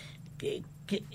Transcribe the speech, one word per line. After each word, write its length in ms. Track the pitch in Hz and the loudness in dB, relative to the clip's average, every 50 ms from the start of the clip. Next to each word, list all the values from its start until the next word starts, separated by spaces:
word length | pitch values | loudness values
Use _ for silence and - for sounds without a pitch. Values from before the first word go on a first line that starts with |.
| - - - - - - - | -8 -10 -10 -10 -10 -10 -4
Que, 240 | - - - - - - - - - - | 0 2 4 4 2 0 -4 -10 -8 0
que, 180 | - 202 - - - | 2 4 4 4 0